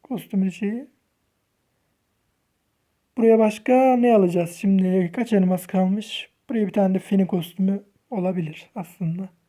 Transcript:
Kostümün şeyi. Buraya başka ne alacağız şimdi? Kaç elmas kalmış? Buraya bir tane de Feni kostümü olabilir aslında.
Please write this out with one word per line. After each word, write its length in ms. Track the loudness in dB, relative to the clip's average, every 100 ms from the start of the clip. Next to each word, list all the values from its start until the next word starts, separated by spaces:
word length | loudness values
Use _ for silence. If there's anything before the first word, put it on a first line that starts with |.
Kostümün 460 | _ -10 -4 -2 -2
şeyi. 380 | -4 -6 -6 -12 _ _ _ _ _ _ _ _ _ _ _ _ _ _ _ _ _ _ _ _ _ _ 0
Buraya 220 | 4 6
başka 580 | 4 0 0 4 4 4
ne 180 | 4
alacağız 420 | 4 4 0 -4 -4
şimdi? 540 | 0 2 2 0 0
Kaç 200 | -4 0
elmas 340 | 2 2 0 -2
kalmış? 640 | -2 0 -2 -6 -12 -14 _ _
Buraya 180 | -4 -2
bir 60 |
tane 220 | 0 0
de 40 | 0
Feni 280 | 0 0 0
kostümü 560 | -2 -6 -2 -2 -2 -6 _ _
olabilir 600 | -4 -4 -4 -6 -10 -16
aslında. 540 | -14 -14 -8 -6 -6 -10 _